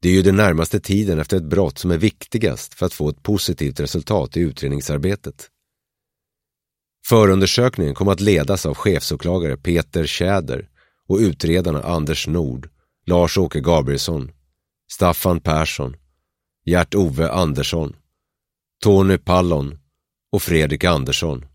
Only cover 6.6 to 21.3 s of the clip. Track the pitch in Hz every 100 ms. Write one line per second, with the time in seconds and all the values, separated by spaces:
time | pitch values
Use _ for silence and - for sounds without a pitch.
6.6 | _ _ _ _ - 117 104 95 95 -
7.6 | 123 - 78 71 98 90 101 90 71 95
8.6 | 80 71 104 85 - 73 85 92 82 65
9.6 | - 85 80 90 76 - 87 98 73 62
10.6 | - _ _ _ _ 95 107 73 82 85
11.6 | 85 73 - 85 76 78 - 82 76 64
12.6 | - _ _ _ - 90 85 - 85 78
13.6 | 71 82 67 71 - 82 67 - _ _
14.6 | _ _ _ - 90 85 92 87 - 78
15.6 | 80 - 65 65 _ _ _ _ _ _
16.6 | - 87 85 101 90 67 80 78 85 69
17.6 | 76 82 76 - _ _ _ _ _ _
18.6 | _ _ 107 98 95 92 - 90 90 78
19.6 | 69 - _ _ _ _ _ 104 - 82
20.6 | 76 73 87 80 65 69 85